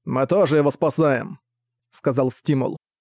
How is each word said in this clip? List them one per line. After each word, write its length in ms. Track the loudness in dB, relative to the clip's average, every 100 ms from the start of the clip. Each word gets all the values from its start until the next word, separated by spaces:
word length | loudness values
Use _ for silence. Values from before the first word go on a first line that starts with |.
| -6
«Мы 200 | -2 0
тоже 300 | 2 4 4
его 160 | 2
спасаем», 680 | 0 -2 2 0 0 -4 -14 _ _ _ _ _
сказал 400 | -6 -2 0 -2
Стимул. 460 | -2 -2 -2 -2 -8 _ _